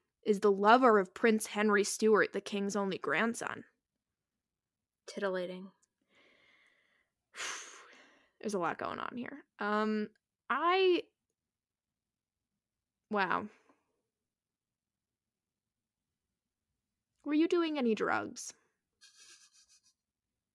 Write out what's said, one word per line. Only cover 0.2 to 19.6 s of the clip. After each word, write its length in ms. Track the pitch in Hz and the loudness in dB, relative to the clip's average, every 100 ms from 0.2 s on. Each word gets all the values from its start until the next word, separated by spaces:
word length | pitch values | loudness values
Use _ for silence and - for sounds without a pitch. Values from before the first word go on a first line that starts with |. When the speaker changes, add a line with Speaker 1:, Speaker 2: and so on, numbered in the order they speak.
Speaker 1:
is 160 | - 202 | -2 2
the 100 | 208 | 2
lover 480 | 196 208 247 254 214 | 4 6 6 8 4
of 160 | 185 | 2
Prince 320 | - 233 214 - | 0 2 2 0
Henry 380 | 208 214 202 | -2 2 2
Stuart, 480 | 202 - 220 202 - | 0 0 4 4 2
the 80 | 196 | -2
king's 340 | - 202 196 | -6 -6 -4
only 240 | 202 196 180 | -4 -4 -4
grandson. 640 | - 156 233 - - - - _ _ _ _ _ _ _ _ _ _ _ _ _ - | -2 -2 -2 -4 -8 -10 -14 _ _ _ _ _ _ _ _ _ _ _ _ _ -16
Speaker 2:
Titillating. 640 | - 196 185 180 185 190 _ _ _ _ _ _ _ _ _ _ _ _ _ _ _ _ | -8 -6 -4 -8 -10 -16 _ _ _ _ _ _ _ _ _ _ _ _ _ _ _ _
Speaker 1:
<sighs> 1080 | - - - - - - - - _ _ _ | -12 -10 -10 -14 -20 -20 -20 -20 _ _ _
There's 140 | 214 | -8
a 40 | 196 | -4
lot 200 | 165 - | -4 -4
going 200 | - - | -8 -8
on 180 | - 240 | -10 -10
here. 280 | 240 285 - - | -12 -14 -20 -10
Um, 480 | 208 214 214 214 214 _ _ _ - | -4 -2 -2 -2 -4 _ _ _ -6
I, 520 | 247 339 370 381 339 - _ _ _ _ _ _ _ _ _ _ _ _ _ _ _ _ _ _ _ _ | -2 2 4 4 2 -2 _ _ _ _ _ _ _ _ _ _ _ _ _ _ _ _ _ _ _ _
wow. 360 | 208 185 - 208 - _ _ _ _ _ _ _ _ _ _ _ _ _ _ _ _ _ _ _ _ _ _ _ _ _ _ _ _ _ _ _ _ _ _ _ _ | -2 -2 -2 -6 -14 _ _ _ _ _ _ _ _ _ _ _ _ _ _ _ _ _ _ _ _ _ _ _ _ _ _ _ _ _ _ _ _ _ _ _ _
Were 100 | 277 | -2
you 140 | 302 339 | 0 2
doing 300 | 359 330 302 | 2 0 0
any 160 | 240 | 0
drugs? 580 | 214 - 110 214 240 - - _ _ _ _ - - - - - _ | 0 0 -2 -4 -10 -16 -18 _ _ _ _ -20 -20 -20 -20 -20 _